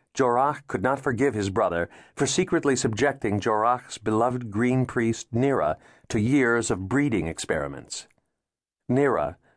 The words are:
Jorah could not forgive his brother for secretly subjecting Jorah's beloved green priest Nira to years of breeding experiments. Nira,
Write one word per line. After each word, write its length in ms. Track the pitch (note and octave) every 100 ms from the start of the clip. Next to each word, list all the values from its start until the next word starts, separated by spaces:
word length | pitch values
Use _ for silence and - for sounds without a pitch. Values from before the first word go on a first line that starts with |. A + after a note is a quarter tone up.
| _
Jorah 460 | - B2+ A#2+ C#3 C#3+ -
could 160 | -
not 180 | A2+ C#3
forgive 340 | C#3 A2 C#3
his 160 | A2 G2
brother 380 | G2 F#2+ E2+ E2+ - -
for 120 | - C3+
secretly 500 | - F#3 E3+ D3 C3
subjecting 640 | B2+ G#2+ C#3 C3+ G#2+ G2+
Jorah's 580 | A2+ G#2+ A2+ B2+ - -
beloved 520 | G#2+ A2 B2 B2+ A#2+
green 340 | G2+ B2 B2+
priest 480 | B2+ B2 A2+ A2+ -
Nira 440 | A#2 C#3 B2 D2+ - - - _
to 120 | A2+
years 500 | A2 C#3+ B2 A#2 A2+
of 180 | G2 F#2+
breeding 380 | C3 D3 G#2+ E2
experiments. 800 | E2 - D#2+ C#2+ C#2 - - - _ _ _ _ _ _ _ -
Nira, 460 | B2+ C#3+ F#2+ D2+ E2+ _